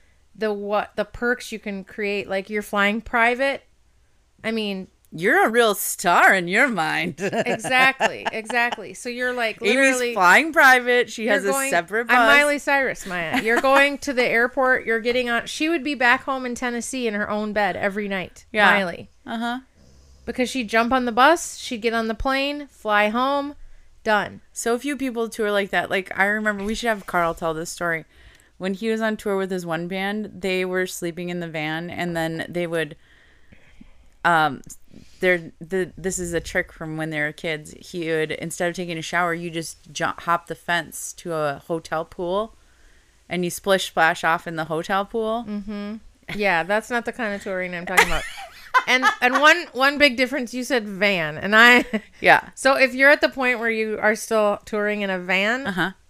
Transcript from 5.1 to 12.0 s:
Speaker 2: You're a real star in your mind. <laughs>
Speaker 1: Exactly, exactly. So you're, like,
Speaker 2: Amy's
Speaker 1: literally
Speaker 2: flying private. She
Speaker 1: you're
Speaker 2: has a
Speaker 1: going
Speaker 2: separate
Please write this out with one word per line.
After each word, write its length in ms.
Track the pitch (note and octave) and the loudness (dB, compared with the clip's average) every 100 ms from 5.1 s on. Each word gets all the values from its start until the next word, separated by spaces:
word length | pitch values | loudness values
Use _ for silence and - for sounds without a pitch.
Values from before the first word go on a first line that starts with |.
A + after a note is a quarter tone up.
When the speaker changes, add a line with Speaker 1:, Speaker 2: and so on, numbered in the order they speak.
Speaker 2:
You're 340 | D#3 F#3+ E4+ F4 | -2 2 4 4
a 40 | |
real 240 | A#3 A3+ F#3+ | 4 4 2
star 580 | - - F#3 F#3 F4 | -4 -2 2 6 6
in 140 | G3 F3 | 4 2
your 200 | G3+ C#4 | 2 2
mind. 520 | G3+ D#3 D3+ E3+ D3+ | 2 -2 -2 -4 -4
<laughs> 260 | F#3 A#3 - | -4 -2 -2
Speaker 1:
Exactly, 800 | G#3 G#3+ B3+ C4 C4 G#3+ B2+ G#3 | -2 0 4 4 2 -2 -2 -6
exactly. 600 | A3+ A3 A#3+ A#3+ A3+ F3 F#3 | -8 -4 -2 0 -4 -12 -12
So 140 | B3 | -10
you're, 240 | A#3+ B3 | -6 -4
like, 240 | B3 A3+ G#3 | -2 -4 -2
Speaker 2:
Amy's 140 | G3 B3+ | 0 4
Speaker 1:
literally 380 | C4+ B3+ A#3+ | 4 2 -2
Speaker 2:
flying 380 | A3 F3+ A#3 D#4+ | 4 8 8 6
private. 580 | D#4+ C#4 B3+ B3 B3 A#3+ | 6 8 8 6 2 2
She 140 | - A3+ | -2 0
Speaker 1:
you're 80 | |
Speaker 2:
has 120 | C#4+ G3+ | 2 2
a 40 | |
Speaker 1:
going 180 | C4+ C4+ | 0 2
Speaker 2:
separate 360 | F3 E3+ G#3+ | 0 0 -4